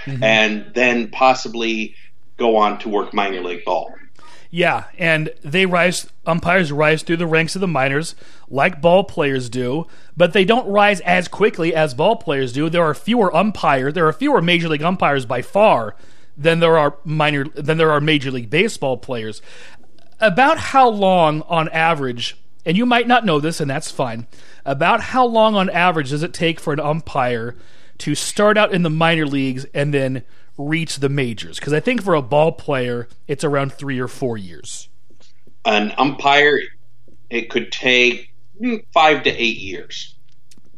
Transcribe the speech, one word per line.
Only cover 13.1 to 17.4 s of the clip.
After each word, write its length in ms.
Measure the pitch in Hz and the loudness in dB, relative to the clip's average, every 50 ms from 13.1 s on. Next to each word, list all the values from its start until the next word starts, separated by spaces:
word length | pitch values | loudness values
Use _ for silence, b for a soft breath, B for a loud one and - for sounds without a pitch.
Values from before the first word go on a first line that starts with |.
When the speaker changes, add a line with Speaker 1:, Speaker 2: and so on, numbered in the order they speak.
| 233 247 202 180 156 | 2 2 4 4 4
Speaker 1:
umpire, 600 | 160 202 220 185 - - 160 143 135 127 139 147 | 4 2 2 0 0 2 2 2 2 2 0 0
there 140 | 180 165 156 | 2 2 2
are 40 | 156 | 2
fewer 280 | - 262 294 277 196 | 2 0 2 2 4
major 260 | 165 175 175 170 165 165 | 4 4 2 2 2 0
league 160 | 156 143 147 | -2 0 0
umpires 420 | 175 190 175 185 160 143 139 127 | 0 0 2 2 2 2 0 0
by 160 | 107 131 123 | -2 -4 -4
far 540 | 120 - - 196 214 208 160 123 113 104 - b b b b b b b b b | -4 -2 2 4 6 6 6 4 2 -2 -6 b b b b b b b b b
than 220 | 143 165 165 165 | 2 2 4 4
there 180 | 170 165 165 160 | 6 6 6 6
are 200 | 147 143 143 - - | 4 2 0 -4 -6
minor, 400 | 160 151 156 151 151 147 143 | -4 0 2 2 2 2 0